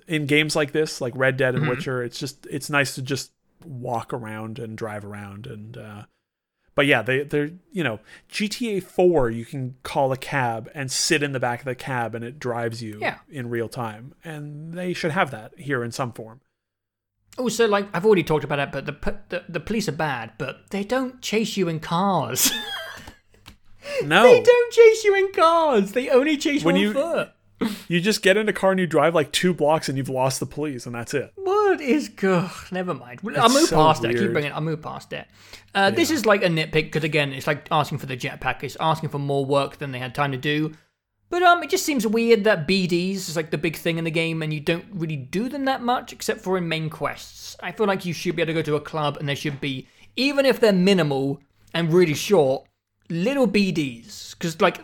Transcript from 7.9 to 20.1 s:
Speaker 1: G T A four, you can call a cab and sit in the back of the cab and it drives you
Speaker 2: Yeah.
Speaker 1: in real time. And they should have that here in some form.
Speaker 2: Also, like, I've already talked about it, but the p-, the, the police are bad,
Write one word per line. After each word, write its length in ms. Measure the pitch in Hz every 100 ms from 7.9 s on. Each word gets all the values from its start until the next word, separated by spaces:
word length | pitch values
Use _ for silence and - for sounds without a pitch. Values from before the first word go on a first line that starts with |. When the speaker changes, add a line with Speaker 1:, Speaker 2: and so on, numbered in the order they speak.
| 107 - - _
Speaker 1:
G 180 | - 208
T 300 | - 240 196
A 20 |
four, 520 | - - 180 160 120
you 120 | 117
can 320 | 113 143 127 131
call 300 | - 156 135
a 60 | 131
cab 520 | - 143 123 113 120 156
and 160 | 131
sit 320 | - - 156
in 80 | 143
the 80 | 135
back 220 | 123 120
of 40 | 135
the 80 |
cab 400 | 123 - 123 113
and 100 | 113
it 140 | 117 147
drives 460 | 127 117 117 113
you 160 | 113 104
Speaker 2:
Yeah. 160 | - - _
Speaker 1:
in 180 | 147 120
real 180 | 120 110
time. 440 | - 113 107 127 -
And 500 | 165 151 147 147 160 170
they 180 | 180
should 160 | 175 175
have 200 | 165 165
that 260 | 123 110 -
here 260 | 135 131
in 80 | 120
some 200 | - 123
form. 300 | 107 110 117 _ _ _ _ _ _ _ _ _ -
Speaker 2:
Also, 280 | 247 233 226
like, 200 | 202 202
I've 140 | 170 214
already 160 | 190
talked 220 | 156 151
about 160 | 139 143
it, 120 | 139
but 140 | 139 -
the 80 |
p-, 180 | 139 185 - -
the, 140 | 175 -
the 100 | 170
police 300 | - 220 214
are 20 |
bad, 400 | 165 156